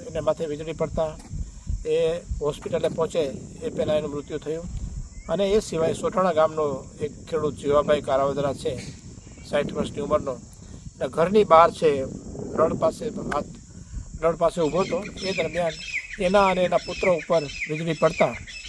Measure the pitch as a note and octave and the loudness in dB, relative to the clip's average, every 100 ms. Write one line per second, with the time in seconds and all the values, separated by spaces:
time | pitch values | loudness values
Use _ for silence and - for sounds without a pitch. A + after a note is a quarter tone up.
0 | - D#3+ D3+ D3+ E3 D3 D#3+ D#3 D#3 - | -8 -2 -2 0 -2 -4 -6 -4 -2 -2
1 | D#3 D#3 - - - - - - D#3+ D#3+ | -4 -6 -12 -8 -8 -8 -6 -4 0 2
2 | E3 F3 - - D3 C#3+ G3+ E3 D#3+ D3 | 2 0 -4 -2 -2 -2 -4 0 0 0
3 | D#3+ E3+ C#3 - - - D#3+ F3+ D#3 D3+ | 0 0 -2 -4 -12 -8 -6 -2 0 2
4 | D3+ C#3+ - D3+ D3+ D#3+ F3 - - - | 0 -6 -6 -8 -4 -6 -6 -8 -6 -8
5 | - - - E3 G3 G#3+ - D#3+ E3 - | -10 -12 -4 0 4 2 2 0 0 0
6 | E3 F#3 F#3 D#3 D#3 D#3 D3 C3 - - | 0 2 2 4 4 2 0 -2 -8 -8
7 | D3 - - D#3+ D3+ B2+ C#3+ D3 C#3 D3 | -8 -8 -4 -2 -2 -2 4 4 6 2
8 | C#3 C3+ C#3 C#3 C#3 C3 D#3+ B2 - - | 4 2 2 2 -2 -2 -4 -4 -8 -14
9 | - - - - - D3 C#3+ D3+ - D3 | -16 -18 -18 -18 -2 -2 0 -4 -4 -4
10 | C#3+ D3+ C#3 A#2+ - - - - - - | 0 0 0 -8 -12 -20 -18 -16 -16 -6
11 | C#3+ D#3 E3+ G#3+ G3 D#3+ E3 - D#3+ C#3 | -4 2 4 6 8 10 8 6 2 2
12 | C3 - - - - - D#3+ - D#3+ - | -2 -8 -10 -10 -4 2 2 2 0 0
13 | D#3 - - D3 - - - - - - | -6 -6 -4 -4 -6 -14 -18 -18 -12 -10
14 | - - D#3+ E3 E3 F3 D3+ D#3+ F#3+ E3+ | -10 -2 0 2 2 2 2 2 0 -2
15 | G#3 F3 F#3+ F#3 D#3+ E3 E3+ D#3 - - | -4 -6 -4 -2 -2 0 -2 -4 -8 -8
16 | - - F#3 G3+ F#3+ F#3 F3 F3 - E3+ | -8 -2 4 6 6 4 2 2 0 0
17 | G#3 E3 - E3 C#3 - - D#3 E3 D3+ | 2 2 2 2 2 -6 -6 -4 -2 2
18 | D#3+ - D#3 A2 - - | 2 4 2 0 -10 -12